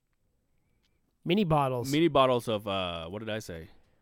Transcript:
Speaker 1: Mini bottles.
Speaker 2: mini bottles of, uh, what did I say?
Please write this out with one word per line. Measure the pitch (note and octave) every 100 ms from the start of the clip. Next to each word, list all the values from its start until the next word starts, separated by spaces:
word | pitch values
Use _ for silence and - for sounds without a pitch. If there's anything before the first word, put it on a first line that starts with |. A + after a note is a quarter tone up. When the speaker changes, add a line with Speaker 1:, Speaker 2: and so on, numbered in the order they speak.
| _ _ _ _ _ _ _ _ _ _ _ _
Speaker 1:
Mini | - G3
bottles. | F#3 D3+ C#3 B2+ B2
Speaker 2:
mini | D3 E3+
bottles | C#3 C3 B2 A#2
of, | G#2+ G#2
uh, | F#2+ F2+ E2+ E2
what | G2+
did | A2
I | G#2+
say? | G#2+ E2 E2 - _ _